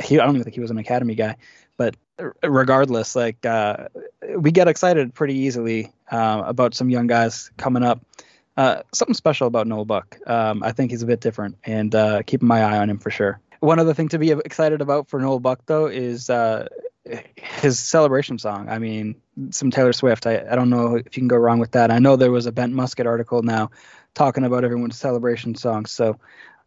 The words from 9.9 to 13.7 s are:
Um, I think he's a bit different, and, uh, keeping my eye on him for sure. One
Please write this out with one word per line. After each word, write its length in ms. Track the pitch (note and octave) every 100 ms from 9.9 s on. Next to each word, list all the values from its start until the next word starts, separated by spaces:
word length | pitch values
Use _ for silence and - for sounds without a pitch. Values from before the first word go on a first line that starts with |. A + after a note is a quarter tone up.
| G2+ - - -
Um, 380 | A#2 A2 G#2
I 80 | G#2
think 180 | A2 B2+
he's 120 | A#2+
a 40 | A#2
bit 140 | A#2
different, 360 | A#2 A2 G2+ G2
and, 320 | - A2 G#2+
uh, 280 | A2 G#2+ G#2
keeping 240 | - - A#2
my 140 | A#2
eye 160 | G#2+ G#2
on 120 | G#2
him 80 | G#2
for 100 | A2
sure. 300 | - G2+ G2+ _ _
One 180 | D3+